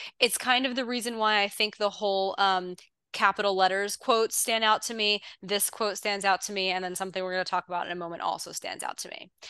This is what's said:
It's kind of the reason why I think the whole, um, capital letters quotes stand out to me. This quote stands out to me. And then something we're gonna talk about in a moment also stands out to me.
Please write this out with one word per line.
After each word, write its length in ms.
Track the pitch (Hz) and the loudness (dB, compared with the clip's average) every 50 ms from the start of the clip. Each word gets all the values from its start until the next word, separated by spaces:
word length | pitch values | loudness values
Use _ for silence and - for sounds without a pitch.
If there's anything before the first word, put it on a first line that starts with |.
| - - - - | -14 -10 -2 2
It's 180 | - 233 - - | 2 2 2 0
kind 280 | - 247 254 247 262 | 2 2 2 4 2
of 100 | 269 156 | 0 -2
the 100 | 262 254 | -2 -2
reason 320 | 226 247 247 214 240 233 220 | -2 -2 -2 -2 -4 -2 0
why 240 | 220 214 214 208 | 2 4 4 4
I 60 | 202 202 | 2 2
think 300 | - - 214 214 - - | 0 -2 -2 -2 0 0
the 120 | 214 202 | -2 -2
whole, 440 | 196 - 220 202 196 190 190 196 - - | 0 0 0 0 2 2 0 0 0 2
um, 380 | 196 196 190 185 180 180 180 - - _ _ _ _ _ - | 4 4 4 2 0 -4 -10 -12 -14 _ _ _ _ _ -2
capital 420 | - 220 202 196 - 202 202 196 | 2 4 4 4 4 0 2 4
letters 400 | 185 190 185 190 196 202 202 - | 4 4 4 4 2 -2 -4 -6
quotes 400 | - - - 226 226 220 226 - | -6 0 2 4 4 4 2 0
stand 280 | - - - 226 226 226 | -2 0 0 0 2 4
out 180 | 214 220 - - | 4 4 2 2
to 100 | - 233 | -4 -4
me. 280 | 226 214 208 208 202 - - - - | -2 0 2 0 0 -2 -8 -20 -14
This 280 | - 185 202 202 - - | -6 -2 0 0 0 0
quote 280 | - - 226 208 185 - | -2 -2 -2 -2 -2 -2
stands 280 | - 214 202 196 196 | -2 -2 -2 0 2
out 160 | 196 190 180 | 2 2 2
to 100 | - - | 0 -4
me. 180 | 208 196 190 185 | -4 -2 0 0
And 140 | 180 185 185 | 0 -2 -2
then 120 | 180 180 | -4 -4
something 280 | - 190 190 175 190 185 | -4 -6 -4 -4 -4 -4
we're 100 | 185 180 | -2 -2
gonna 100 | 185 180 | -2 -2
talk 220 | - - 180 - - | 0 -2 -2 -2 -2
about 180 | 180 175 180 | -6 -6 -4
in 60 | 185 | -4
a 40 | 175 | -6
moment 260 | 175 170 170 170 - | -8 -8 -8 -8 -4
also 300 | - - - - - - | -4 -4 -4 -4 -6 -8
stands 320 | - - - 92 92 - - | -10 -10 -8 -8 -8 -8 -6
out 140 | - - - | -8 -6 -8
to 100 | - - | -8 -12
me. 220 | - - - - _ _ - - | -12 -14 -16 -18 _ _ -18 -16